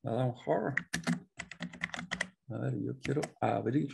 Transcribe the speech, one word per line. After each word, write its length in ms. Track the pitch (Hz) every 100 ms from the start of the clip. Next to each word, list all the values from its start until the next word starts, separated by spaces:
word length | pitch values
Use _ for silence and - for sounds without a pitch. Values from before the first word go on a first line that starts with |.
Adam 320 | 113 117 127 123
Horr. 300 | - 160 - 139 - - - - - - - - - - - - - - - _ -
A 100 | 117
ver, 220 | 127 127
yo 180 | 120 135
quiero 200 | - 143 - -
abrir. 480 | 113 110 113 139 -